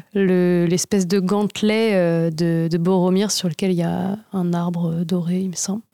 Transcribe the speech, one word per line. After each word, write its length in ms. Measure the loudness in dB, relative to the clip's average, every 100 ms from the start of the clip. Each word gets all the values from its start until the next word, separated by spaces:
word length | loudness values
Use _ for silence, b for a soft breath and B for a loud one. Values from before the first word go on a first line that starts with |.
| -4
le, 520 | 0 2 2 2 2 2
l'espèce 400 | 0 0 0 0
de 120 | 0
gantelet, 720 | 0 0 -2 -2 0 2 2
euh, 360 | 2 2 2 0
de, 360 | 0 0 0 0
de 60 | 0
Boromir 500 | 2 2 2 2 0
sur 180 | -2 -4
lequel 220 | -2 -2
il 60 | 0
y 60 |
a 340 | 0 -2 -2 -6 -6
un 200 | -4 0
arbre 500 | 0 -2 -2 -2 -2
doré, 360 | -2 -2 0 -2
il 100 | -2
me 60 | -6
semble. 260 | -6 -6 -8